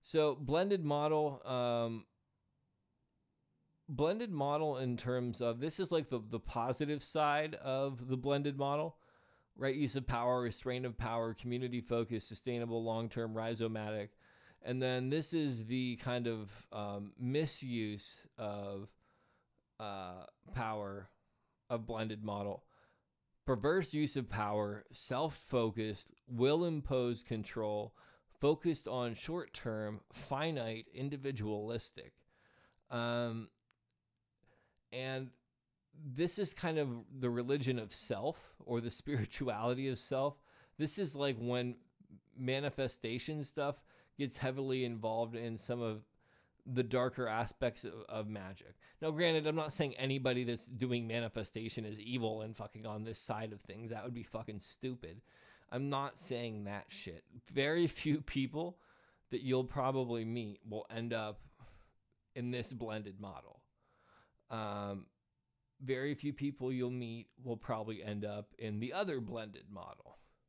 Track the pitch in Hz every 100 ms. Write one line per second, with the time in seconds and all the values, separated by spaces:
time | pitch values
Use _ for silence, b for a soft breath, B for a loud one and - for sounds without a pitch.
0 | - 160 151 139 135 156 196 196 151 147
1 | 151 156 151 135 - 127 123 117 117 113
2 | - _ _ _ _ _ _ _ _ _
3 | _ _ _ _ _ _ _ _ - 131
4 | 156 214 233 165 139 147 156 131 131 120
5 | 123 123 123 113 120 117 147 - 185 170
6 | - 123 107 113 - 117 117 127 147 147
7 | - 160 151 147 156 - 135 131 139 131
8 | 127 131 135 143 143 139 139 147 160 -
9 | b b b b b - 135 135 139 127
10 | 127 123 120 127 123 - 127 123 123 110
11 | 120 117 113 113 123 120 127 123 117 117
12 | 113 117 - 110 - 120 117 113 113 113
13 | 113 120 113 110 113 113 113 110 107 107
14 | 104 _ B B B B - 127 127 127
15 | 131 151 156 165 147 120 110 127 127 120
16 | - 123 120 113 101 98 - 107 104 101
17 | 101 - 123 139 156 - 131 120 107 104
18 | - - - - 107 104 101 98 101 _
19 | b b b b b _ _ _ 107 98
20 | 92 90 82 _ - 110 113 107 101 101
21 | 95 _ _ _ _ _ _ 120 110 113
22 | 110 107 107 101 101 95 _ b b b
23 | b _ _ _ - 123 139 180 165 151
24 | 147 139 117 110 104 104 104 104 - -
25 | - 127 156 139 - 131 113 107 110 101
26 | - - - 120 127 156 175 156 135 131
27 | 120 120 - 113 101 - 107 104 104 B
28 | B B B - 139 160 170 160 - 127
29 | 120 110 - 170 156 - 123 110 107 107
30 | - - - 135 156 151 113 113 - 117
31 | 139 143 139 123 107 104 107 117 - -
32 | - _ _ b b b b b _ 123
33 | 120 120 120 113 110 _ _ _ _ _
34 | _ _ _ _ b b b b _ 127
35 | 131 131 131 - _ _ _ _ _ -
36 | 151 127 170 - 202 - 170 156 143 117
37 | - 135 123 120 123 143 131 123 107 -
38 | - 101 127 165 - - - 120 117 -
39 | - 135 104 - 131 107 117 127 135 127
40 | - 131 139 143 b b b b 151 -
41 | 185 139 139 120 117 123 123 120 - _
42 | - 98 _ - 127 135 143 135 131 -
43 | 113 120 - 151 139 - 143 143 - b
44 | b - 143 - 131 131 135 131 123 117
45 | 110 110 117 117 117 113 - 120 117 107
46 | - _ b b b b - 123 117 123
47 | 127 123 120 110 120 - 127 - 117 98
48 | 104 110 107 107 95 95 - - B B
49 | 156 156 170 160 151 156 156 - 147 -
50 | 135 135 131 123 120 117 - 123 127 120
51 | 117 113 113 110 101 - 113 - 107 107
52 | 110 123 110 110 107 110 - 110 110 107
53 | 110 110 - 107 110 104 - 98 113 110
54 | 110 120 110 110 110 104 - - 131 123
55 | - 95 B B B B B 127 139 139
56 | 139 - - 123 120 107 101 101 - -
57 | - 82 _ 123 - 135 139 165 170 -
58 | 156 147 - 139 131 147 175 180 b b
59 | b b _ 123 127 127 127 - 127 135
60 | 123 117 113 120 110 101 117 107 - 113
61 | 117 113 107 104 - _ B B B B
62 | _ _ _ - 123 123 117 123 117 110
63 | 104 98 101 90 - - _ _ b b
64 | b b b b _ 117 107 101 101 98
65 | - _ _ _ _ _ _ _ 131 131
66 | 139 143 147 139 143 139 127 131 123 123
67 | 120 117 - - 123 113 - 113 110 107
68 | 101 104 104 104 104 - 110 104 120 165
69 | 202 139 110 120 110 95 - 101 87 -
70 | - - - _